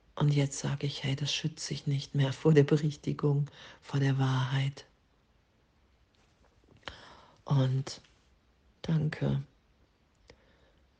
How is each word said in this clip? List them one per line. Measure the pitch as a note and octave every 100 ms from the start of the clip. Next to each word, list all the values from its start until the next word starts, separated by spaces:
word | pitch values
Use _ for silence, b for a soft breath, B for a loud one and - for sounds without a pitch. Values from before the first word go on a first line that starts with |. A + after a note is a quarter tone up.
| _
Und | - D3
jetzt | D3 C#3 -
sage | C#3+ C#3+ C#3+
ich, | -
hey, | C3 C3+
das | C#3
schützt | - D#3 - -
sich | C#3 -
nicht | C#3 -
mehr | C#3+ C3+
vor | C3 D#3+
der | D3
Berichtigung, | C#3+ D3+ D#3 - - C#3+ D3+ C#3+ C#3+ B B B
vor | - C#3
der | C#3 C3+
Wahrheit. | C3 C3 B2+ C3+ C#3 - - _ _ _ _ _ _ _ _ _ _ _ _ _ _ _ _ _ _ - B B B B B B
Und | - C#3 C3 C3 C3+ - - _ _ _ _ _ _ _
danke. | - D#3+ D#3 - C#3 C#3 C#3 _ _ _ _ _ _ _ - b b b b b b _